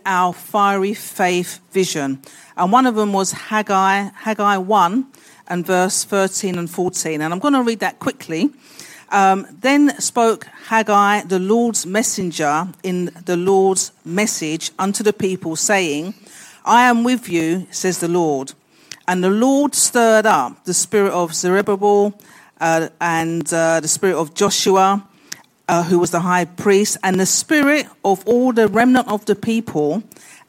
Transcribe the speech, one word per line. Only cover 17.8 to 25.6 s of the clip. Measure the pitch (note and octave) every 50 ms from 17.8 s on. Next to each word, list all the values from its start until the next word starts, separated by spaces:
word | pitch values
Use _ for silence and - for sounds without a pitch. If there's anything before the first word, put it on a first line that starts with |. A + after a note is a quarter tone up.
| - F#3 E3+ -
the | E3+ E3
Lord. | F3 F3+ E3+ D#3 C#3+ C3 C3+ C#3 - _ _ _ _ _ _ - - - - -
And | F#3 F3+ F3+
the | F#3+
Lord | G3+ A3 B3 C4+ C#4 C#4 C#4+ C#4+ -
stirred | - - - - A#3+ A#3 A3+ A3 G#3+ G#3+
up | A3 F#3+ D3 B2+ A2+ - _ -
the | F#3 F3
spirit | - - - A3+ G#3 G3 G3 -
of | F3 F3 E3 D#3+
Zerubbabel, | - - F3+ F#3 G3+ G3+ G#3+ G3+ F#3+ G3+ G#3 G#3 G3+ G3+ G#3 G3+ - - - - - - _ _ -
uh, | E3 E3 D#3+ E3 D#3+ - _ -
and, | E3+ E3+ E3 E3 E3 E3 E3 E3 D3 - E3+
uh, | E3 E3 E3 E3 D#3+
the | D3 D#3
spirit | - - G3+ F#3+ E3+ D3+
of | D#3+ D3+ -
Joshua, | - G3+ G3 - - - G3+ F#3+ F#3+ F#3+ F#3+ G3+ G3+ - _ _ _ _ - - - _ _ _ _